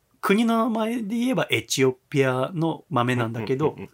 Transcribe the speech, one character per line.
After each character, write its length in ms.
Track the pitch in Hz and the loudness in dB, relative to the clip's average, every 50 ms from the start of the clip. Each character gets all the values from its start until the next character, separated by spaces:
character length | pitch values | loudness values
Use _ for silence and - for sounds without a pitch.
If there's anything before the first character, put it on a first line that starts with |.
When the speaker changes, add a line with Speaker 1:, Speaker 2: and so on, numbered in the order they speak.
| _ _ _ - | _ _ _ -6
Speaker 1:
国 260 | - - 196 220 240 | 0 2 4 4 4
の 120 | 226 226 | 2 2
名 120 | 226 226 247 | 2 2 0
前 320 | 214 226 214 226 233 247 220 | 0 -2 -2 -2 -4 -4 -4
で 120 | 190 240 | -4 -2
言 140 | 233 240 262 | -2 0 0
え 60 | 254 | 0
ば 120 | 165 - - | 0 0 0
エ 100 | - - | 0 -2
チ 240 | - - - 139 131 | 0 -2 0 2 2
オ 80 | 131 127 _ _ - | 2 2 _ _ -4
ピ 160 | - 139 135 | 0 2 2
ア 260 | 131 127 127 131 147 190 | 2 2 0 -2 -4 -4
の 300 | 156 160 165 - - - - | -4 -2 -4 -4 -6 -8 -4
豆 260 | 131 120 120 127 127 | -2 0 0 0 0
な 120 | 120 113 | 0 -2
ん 60 | 110 113 | -4 -4
だ 100 | 117 110 | -6 -4
け 120 | 104 131 | -2 -2
ど、 140 | 135 156 131 | 0 0 -2
Speaker 2:
う 20 | - | -2
ん、 0 | |
う 20 | |
ん、 40 | - | -4
う 20 | |
ん、 20 | 98 | -16
う 40 | |
ん。 20 | - | -16